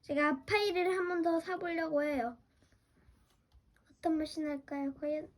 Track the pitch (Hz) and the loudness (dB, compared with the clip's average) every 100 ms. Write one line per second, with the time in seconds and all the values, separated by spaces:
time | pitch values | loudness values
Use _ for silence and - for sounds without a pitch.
0 | - 285 294 269 - 415 415 359 359 370 | -2 2 2 2 0 2 2 2 2 2
1 | 359 349 330 330 330 359 349 330 320 294 | 0 2 2 0 -2 -6 -2 -2 0 0
2 | 294 285 233 240 _ _ _ _ _ _ | 2 0 -2 -6 _ _ _ _ _ _
3 | - - _ _ _ - _ _ _ - | -20 -20 _ _ _ -20 _ _ _ -4
4 | 339 320 311 - 302 285 277 277 277 269 | 2 2 0 -2 -4 -4 -6 -6 -4 -4
5 | 294 302 - | -4 -4 -6